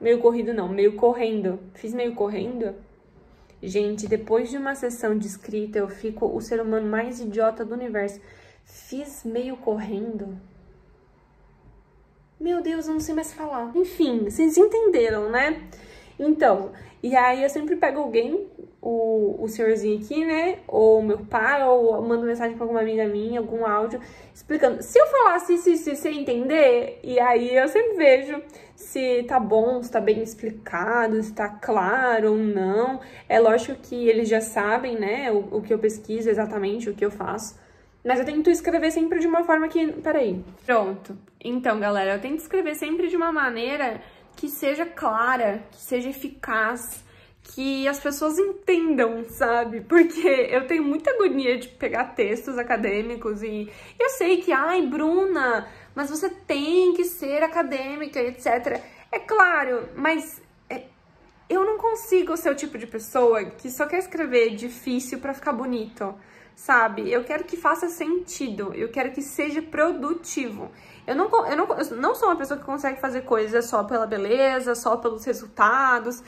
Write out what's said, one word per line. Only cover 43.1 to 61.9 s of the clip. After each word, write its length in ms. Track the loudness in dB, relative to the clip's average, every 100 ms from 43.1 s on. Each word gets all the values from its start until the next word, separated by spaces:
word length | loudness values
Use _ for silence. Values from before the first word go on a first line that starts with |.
| 0
uma 140 | -2
maneira 720 | 0 -2 -2 -4 -2 -4 -6 -12 -20 -20 -10
que 120 | -10
seja 380 | -4 -2 -2 -4
clara, 760 | -4 -2 0 0 2 0 -2 -8
que 100 | -18
seja 280 | -6 -4 -4
eficaz, 960 | -8 -12 -12 -6 -2 -2 -4 -10 -16 -18 -20 -20 _
que 460 | -18 -8 -4 -2 -2
as 100 | -2
pessoas 400 | -4 -2 -2 0
entendam, 840 | -2 -2 0 2 2 2 0 -2 -8
sabe? 520 | -2 0 0 0 -6
Porque 640 | 4 6 6 4 2 4 4
eu 160 | 2 0
tenho 160 | 0
muita 280 | 0 0 0
agonia 480 | 2 2 2 0 0
de 100 | -4
pegar 360 | -6 -4 -2 -4
textos 440 | -2 -2 -2 -6 -6
acadêmicos 840 | -2 0 0 -2 -4 -6 -6 -6
e 280 | -6 -8 -10 -14 -12 -2
eu 120 | -2
sei 280 | 0 2 2
que, 140 | 2
"Ai, 300 | 0 2 0 0
Bruna, 800 | 0 0 2 2 0 0 0 -4 -14 -14
mas 160 | -8 -6
você 180 | -4 -6
tem 640 | -6 -4 -2 0 4 4
que 100 | 4
ser 380 | 0 -4 -4 0
acadêmica, 800 | 0 0 -2 -2 -6 -8 -6 -4
et 200 | -4 -2
cetera." 400 | 0 0 0 -6 -8 -20 -10
É 80 | -8
claro, 720 | 0 4 6 4 0 -2 -6 -4
mas, 440 | 0 0 -4 -16 _ _ -14
é, 160 | -14 -14 _ _ _ _ _ -2
eu 160 | 0
não 140 | 2 2
consigo 580 | 0